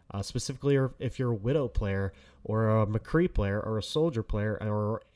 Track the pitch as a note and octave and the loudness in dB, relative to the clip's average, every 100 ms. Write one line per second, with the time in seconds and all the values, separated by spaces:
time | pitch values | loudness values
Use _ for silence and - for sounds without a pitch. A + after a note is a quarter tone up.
0 | - G2+ F#2+ B2 - C3 C#3+ C#3 C3 - | -10 -8 -4 -6 -6 -2 2 2 2 -2
1 | B2+ - B2+ A2+ A2 D3 B2 - G2+ G2 | -6 -2 -2 0 -2 -2 -2 0 0 0
2 | G2 - - - - A2 A2 A2 G#2 G#2+ | -2 -6 -20 -16 -2 2 4 4 4 0
3 | - D#3 F3 - G2+ G2+ G#2+ A2 - D3+ | 0 2 2 2 0 0 -2 -4 -2 0
4 | E3 A#2 G#2+ G#2+ G#2+ G#2 G#2+ G#2 G#2+ A2+ | 0 0 -2 -2 0 -2 -2 0 0 -2
5 | - | -6